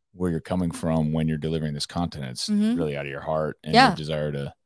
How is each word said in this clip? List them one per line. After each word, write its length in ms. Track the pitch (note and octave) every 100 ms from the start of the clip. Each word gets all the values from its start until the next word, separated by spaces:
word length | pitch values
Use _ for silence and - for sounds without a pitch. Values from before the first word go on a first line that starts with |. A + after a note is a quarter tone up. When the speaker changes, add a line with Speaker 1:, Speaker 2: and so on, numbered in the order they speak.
| _
Speaker 1:
where 180 | F2+ F2+
you're 100 | D#2+
coming 300 | - F#2 F2
from 400 | D#2 E2+ D#2+ D2+
when 160 | D#2 D#2+
you're 100 | D2+
delivering 340 | D#2+ D#2+ D#2
this 120 | D2 -
content. 380 | F2+ E2+ D2+ C2
It's 220 | A#1+ -
Speaker 2:
Mm-hmm. 280 | G#3 G#3+ B3
Speaker 1:
really 200 | D#2 C#2+
out 100 | C#2
of 40 |
your 100 | C#2
heart 360 | D#2 D#2 D#2 -
and 80 | D#2
Speaker 2:
Yeah. 140 | - A2+
Speaker 1:
your 80 | E2
desire 360 | D2+ D2+ D2+
to, 200 | C#2 C#2 -